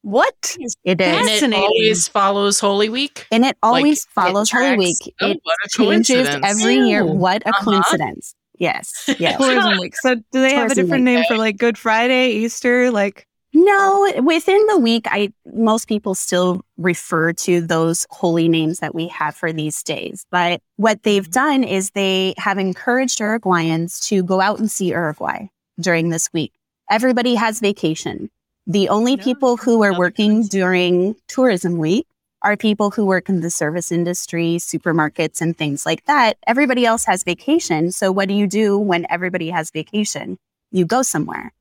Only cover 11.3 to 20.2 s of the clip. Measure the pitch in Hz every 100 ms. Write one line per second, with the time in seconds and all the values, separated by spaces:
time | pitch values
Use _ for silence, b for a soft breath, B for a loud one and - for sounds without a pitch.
11.3 | 220 220 196 240 220 226 220 240 254 254
12.3 | 214 226 - 247 247 247 226 202 - _
13.3 | _ _ 294 381 392 392 392 392 - 262
14.3 | 320 349 392 427 392 233 233 - 202 208
15.3 | _ - 202 226 226 - 208 208 190 -
16.3 | 180 180 180 - - 180 170 - 165 165
17.3 | 165 - 175 165 165 165 170 - - 175
18.3 | 170 165 165 160 175 156 165 170 - 151
19.3 | - 165 160 151 - - 147 - -